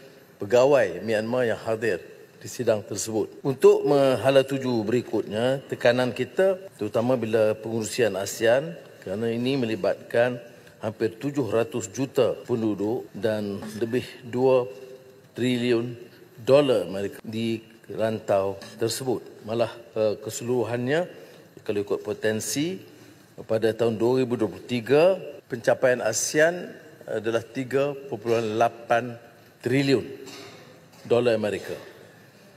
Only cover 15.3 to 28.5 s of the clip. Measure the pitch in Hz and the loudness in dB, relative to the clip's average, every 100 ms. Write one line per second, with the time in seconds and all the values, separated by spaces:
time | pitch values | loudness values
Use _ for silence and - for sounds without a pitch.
15.3 | - 123 123 120 117 120 120 - - - | -4 -2 0 2 2 0 -10 -16 -20 -20
16.3 | - 113 139 139 110 87 95 101 - 110 | -8 4 6 6 2 0 -4 -6 -8 -8
17.3 | 110 113 113 - - - 85 110 110 - | -4 -2 -4 -8 -20 -14 -4 -2 -2 0
18.3 | 98 98 98 - - 113 - 131 110 - | 0 0 -4 -14 -4 -4 -2 -2 -4 -6
19.3 | - 107 117 110 - - 110 110 98 110 | -16 -6 -2 -2 -4 -10 0 0 0 -8
20.3 | - 117 123 107 120 123 156 180 - - | -8 -2 -2 0 -2 0 0 -2 -10 -20
21.3 | - - - - 104 98 95 - 104 110 | -20 -20 -14 -6 -4 -2 -4 -4 -2 -2
22.3 | 110 - 139 165 190 - - - - - | -2 -4 -4 -4 -6 -14 -20 -20 -20 -20
23.3 | - - 110 110 110 117 107 117 131 123 | -20 -4 0 0 2 0 2 2 2 2
24.3 | 120 104 - - 120 110 143 180 185 - | 0 -2 -4 -6 -4 2 6 6 4 -4
25.3 | - _ 117 131 120 131 123 107 110 - | -16 _ -2 0 2 2 2 0 -2 -2
26.3 | 151 160 175 - - - - - 117 107 | 2 2 2 -10 -14 -20 -20 -8 -4 -2
27.3 | 113 113 135 123 135 143 139 - 117 117 | -2 -4 -8 -2 0 0 -4 -10 -8 0
28.3 | 117 113 | 0 0